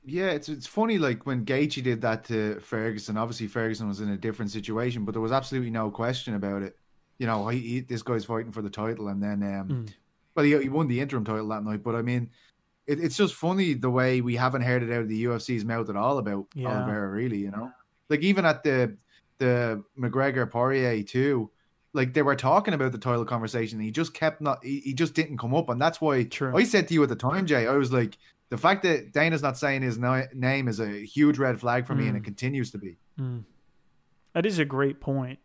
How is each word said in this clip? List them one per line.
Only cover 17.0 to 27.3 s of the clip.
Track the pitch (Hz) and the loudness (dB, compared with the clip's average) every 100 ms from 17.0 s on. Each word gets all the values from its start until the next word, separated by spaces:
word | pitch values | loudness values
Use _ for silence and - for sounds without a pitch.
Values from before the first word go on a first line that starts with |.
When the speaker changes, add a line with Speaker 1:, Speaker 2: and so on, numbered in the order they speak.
| 101 | -4
Speaker 1:
really, | 101 123 104 | -2 -2 -2
you | 101 | -4
know? | 101 123 - _ _ _ | -6 -10 -14 _ _ _
Like, | 151 | 0
even | 175 196 | 4 4
at | 170 151 | 4 4
the, | 151 131 120 104 _ _ _ _ | 2 4 2 -2 _ _ _ _
the | 127 123 120 110 - 135 | 2 2 0 -4 -8 -4
McGregor | 123 131 139 131 110 | -2 2 0 0 -2
Poirier | 117 123 135 123 113 | 0 2 4 2 0
too, | 101 127 135 135 107 _ _ _ _ | -2 2 2 2 0 _ _ _ _
like, | 147 131 | 0 2
they | 131 | 4
were | 143 131 | 4 4
talking | 131 175 208 | 4 4 4
about | 160 143 | 2 0
the | 120 | 0
title | 127 120 | 0 0
conversation, | 110 120 110 120 113 113 | 0 -2 -2 -2 -4 -4
and | 107 | -4
he | |
just | 120 165 - | -2 -4 0
kept | 160 156 | -2 0
not, | 151 127 123 | -2 -2 -4
he, | 139 | -6
he | 139 135 | -4 -2
just | 160 | 0
didn't | 160 160 135 | 0 -2 -2
come | 117 | 0
up, | 139 165 | 0 0
and | 123 | 2
that's | 156 165 | 2 2
why | 156 135 | 0 2
Speaker 2:
True. | 123 - 139 139 | 0 -2 0 2
Speaker 1:
I | |
said | 247 214 170 | 4 4 4
to | 165 | 4
you | |
at | 147 | 4
the | 117 | 2
time, | 123 | 0